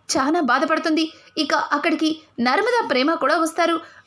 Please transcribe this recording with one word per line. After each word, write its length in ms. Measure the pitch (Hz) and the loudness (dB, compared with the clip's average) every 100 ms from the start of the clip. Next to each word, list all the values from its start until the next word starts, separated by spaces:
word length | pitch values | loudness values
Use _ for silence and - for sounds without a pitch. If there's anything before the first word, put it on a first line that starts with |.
| - 320 | -6 -2
చాలా 220 | 269 339 | 0 0
బాధపడుతుంది. 720 | 269 254 311 320 330 311 320 - - - | 2 2 2 0 0 0 -2 -6 -12 -6
ఇక 180 | 294 311 | -2 -2
అక్కడికి 640 | - 294 330 320 311 320 - - | 0 -2 0 0 0 -2 -10 -4
నర్మదా, 480 | 240 277 440 480 - | 0 2 2 0 0
ప్రేమ 260 | 254 277 | 0 0
కూడా 240 | 330 269 330 | 0 0 0
వస్తారు. 420 | 320 320 330 330 - - | 0 0 0 -2 -6 -18